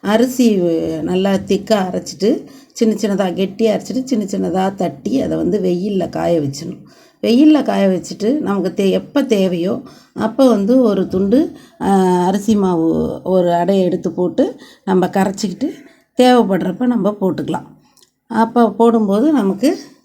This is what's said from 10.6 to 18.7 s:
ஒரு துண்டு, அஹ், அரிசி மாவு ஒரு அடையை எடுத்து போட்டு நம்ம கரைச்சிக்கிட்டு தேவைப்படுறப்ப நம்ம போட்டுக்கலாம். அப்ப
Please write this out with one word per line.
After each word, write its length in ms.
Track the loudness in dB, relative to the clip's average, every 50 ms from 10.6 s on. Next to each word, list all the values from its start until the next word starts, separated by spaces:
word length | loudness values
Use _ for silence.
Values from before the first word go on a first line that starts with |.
| 2 2 4 4
ஒரு 260 | 4 4 2 0 -2
துண்டு, 440 | -2 0 -2 2 2 2 2 2 0 -6 -16 -20 -20 _ _
அஹ், 460 | -2 2 2 4 4 4 2 2 2
அரிசி 300 | 0 0 -2 0 0 0
மாவு 680 | 2 2 0 0 0 0 0 0 0 -2 -4 -6 -8 -4
ஒரு 300 | 0 0 2 2 2 0
அடையை 320 | 0 0 2 2 2 2
எடுத்து 260 | 0 -2 -2 -4 -6
போட்டு 440 | -4 -2 -4 -2 0 0 -2 -2 -2 -12 -20 -20 -20 _ _
நம்ம 200 | 0 0 0 0
கரைச்சிக்கிட்டு 640 | 0 0 0 -2 0 -2 -4 -6 -6 -4 -6 -6 -8 -8 -10 -20 -20 _ _ _ _ _
தேவைப்படுறப்ப 680 | 2 4 6 6 4 4 2 0 -2 -2 -4 -4 -2 -2
நம்ம 300 | -2 0 0 0 -2 -2 -2
போட்டுக்கலாம். 460 | -2 -2 -2 -2 -4 -6 -6 -8 -8 -14 -20 _ _ _ _ _ _ _ _ _ _
அப்ப 440 | _ 0 0 0 2 2 2 2 2